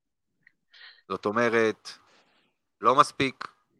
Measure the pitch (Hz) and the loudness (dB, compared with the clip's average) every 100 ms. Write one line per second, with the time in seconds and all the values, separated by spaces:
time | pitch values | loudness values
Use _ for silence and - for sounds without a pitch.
0 | _ _ _ _ _ _ _ - - - | _ _ _ _ _ _ _ -20 -20 -18
1 | - 95 104 110 120 113 110 101 - - | -12 -6 -4 0 0 2 0 -4 -12 -20
2 | _ _ _ _ _ _ _ - 110 135 | _ _ _ _ _ _ _ -2 2 4
3 | - - 135 - - _ _ | 2 0 -4 -6 -18 _ _